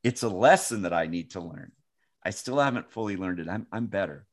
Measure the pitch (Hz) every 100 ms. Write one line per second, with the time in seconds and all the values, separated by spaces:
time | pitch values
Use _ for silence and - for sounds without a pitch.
0 | 120 - 117 95 127 185 - 113 90 85
1 | 82 85 82 90 85 78 85 _ _ _
2 | _ _ 107 98 - 139 139 123 - 113
3 | 107 95 92 87 82 104 113 110 117 98
4 | 87 71 _